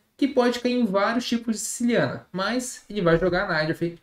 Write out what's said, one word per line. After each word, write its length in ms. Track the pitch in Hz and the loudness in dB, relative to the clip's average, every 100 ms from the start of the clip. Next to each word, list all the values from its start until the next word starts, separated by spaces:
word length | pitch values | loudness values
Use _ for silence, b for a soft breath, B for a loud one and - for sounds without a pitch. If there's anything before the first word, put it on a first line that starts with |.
| _ | _
que 140 | - 277 | -2 0
pode 320 | 247 247 247 | 2 2 0
cair 140 | 247 | -2
em 100 | 247 | 0
vários 420 | 226 190 208 233 233 | 0 2 2 0 -2
tipos 300 | 233 226 214 | -2 -2 -4
de 60 | |
siciliana, 640 | - - 240 220 135 123 - | -6 -2 0 2 0 -4 -8
mas 540 | 180 196 247 247 - - | -4 -2 -2 -4 -10 -8
ele 140 | 208 | 0
vai 180 | 170 165 | 4 4
jogar 260 | 185 175 | 4 0
a 40 | 202 | 0
Najdorf 500 | 160 156 160 170 170 | 0 0 -2 -4 -6